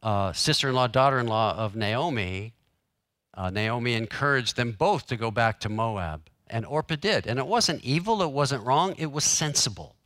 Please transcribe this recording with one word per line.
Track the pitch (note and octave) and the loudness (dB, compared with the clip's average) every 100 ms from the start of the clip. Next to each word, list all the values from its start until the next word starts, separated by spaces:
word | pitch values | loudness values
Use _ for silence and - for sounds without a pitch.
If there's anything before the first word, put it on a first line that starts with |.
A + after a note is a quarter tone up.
uh, | A2+ G2+ G2 | 0 0 0
sister-in-law, | E2+ - D3 C#3 C3 B2 | 0 0 2 2 2 2
daughter-in-law | C3 C3+ C3+ A#2 A2 A2 F2 | 4 4 4 2 2 2 0
of | A2 G#2 | -4 -2
Naomi, | G#2 A2+ E3 B2+ F#2 F#2 A2 - _ _ _ _ _ _ _ | -2 0 -2 -2 -2 -4 -8 -14 _ _ _ _ _ _ _
uh, | - F#2 | -8 -6
Naomi | G2 A2 A#2+ A#2+ | -2 -2 0 -2
encouraged | A#2 A2+ - C#3+ C3+ A#2 - | -2 -4 -2 0 2 0 -2
them | A#2+ | -4
both | G#2+ E3+ G3 - | 0 0 0 -2
to | A#2+ | -4
go | A2+ | -2
back | G#2+ A2+ G#2+ | 2 2 2
to | G#2+ | -4
Moab. | G#2+ A2+ G#2 F2 D#2 - _ _ | -2 -2 -2 -4 -6 -12 _ _
And | A#2 A2+ | -6 -2
Orpah | D3 - D#3 | -4 -2 -2
did. | F#3+ F3 - | 0 0 0
And | A2+ | -2
it | C3+ | 0
wasn't | A3+ G#3+ E3 | 2 2 -2
evil, | - D3 F#3+ A3 | 0 0 2 0
it | F3 | 0
wasn't | C#3 C#3+ C3 | 2 0 0
wrong, | G#2+ C#3 F#3 F3 | 2 4 2 0
it | D#3+ | -4
was | C#3+ | 0
sensible. | - - D#3 C#3 - G2 G#2 _ | 0 2 2 0 0 -2 -14 _